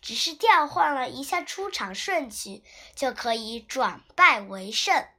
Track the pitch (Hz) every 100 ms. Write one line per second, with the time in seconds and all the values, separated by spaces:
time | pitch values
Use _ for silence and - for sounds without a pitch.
0 | - 226 330 311 453 370 294 359 320 285
1 | 254 254 277 359 294 - 392 - 202 190
2 | - 359 262 - - 196 - - - -
3 | 262 - 240 226 220 233 220 262 220 175
4 | _ - 359 247 196 190 190 226 - 330
5 | -